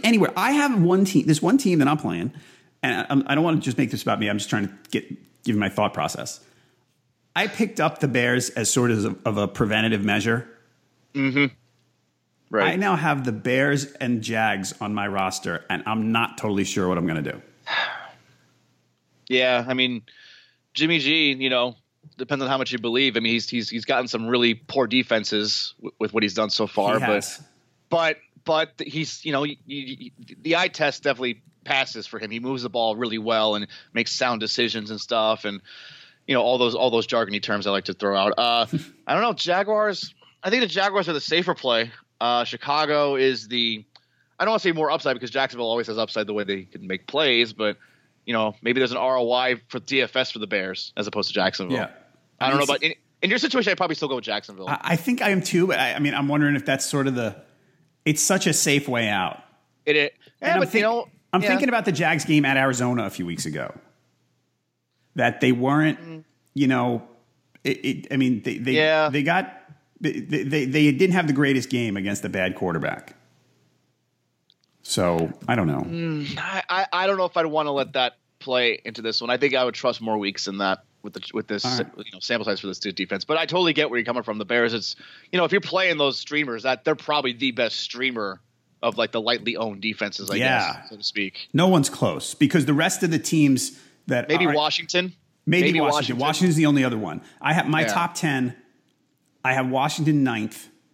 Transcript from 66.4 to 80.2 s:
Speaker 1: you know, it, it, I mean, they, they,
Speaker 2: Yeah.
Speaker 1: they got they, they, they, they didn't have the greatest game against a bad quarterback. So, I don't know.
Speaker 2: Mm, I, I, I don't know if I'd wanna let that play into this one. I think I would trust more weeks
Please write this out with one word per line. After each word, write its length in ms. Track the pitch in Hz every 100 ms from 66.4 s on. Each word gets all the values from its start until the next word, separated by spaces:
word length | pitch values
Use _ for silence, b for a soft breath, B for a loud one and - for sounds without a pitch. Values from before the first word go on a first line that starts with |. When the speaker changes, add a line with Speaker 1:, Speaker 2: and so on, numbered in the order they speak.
| _
Speaker 1:
you 120 | 139 135
know, 340 | 127 123 120 - - _ _ _ _
it, 200 | 143 -
it, 220 | - - -
I 40 | 135
mean, 260 | 131 117
they, 160 | 117 -
they, 140 | 120
Speaker 2:
Yeah. 360 | 151 156 156 156
Speaker 1:
they 140 | 139
got 280 | 143 175 190 - - - _ _
they, 180 | 156 123
they, 220 | 117 147
they, 220 | 127 151 131
they 260 | 143 147
didn't 220 | 135 185
have 120 | 185 160
the 60 |
greatest 380 | 135 143 131 -
game 260 | 127 113 98
against 260 | 98 98
a 40 | 101
bad 260 | 95 92 87
quarterback. 600 | 92 82 - - - - _ _ _ _ _ _ _ _ _ _ _ _ _ _ _ _
So, 500 | - - 90 85 82 - -
I 80 |
don't 140 | 120 82
know. 120 | 69
Speaker 2:
Mm, 560 | 170 170 165 151 143 143
I, 240 | 180 190 -
I, 180 | 180 196
I 140 | 175 190
don't 100 | 196
know 80 |
if 120 | 180 175
I'd 100 | 160
wanna 260 | 151 147
let 200 | 139 127
that 220 | 135 123 - _ _
play 400 | - 123 120 107
into 160 | 117 113
this 200 | 113 107
one. 100 | 120
I 60 | 123
think 180 | 143
I 100 | 131
would 100 | 123
trust 260 | - 127 117
more 180 | 113
weeks 280 | 107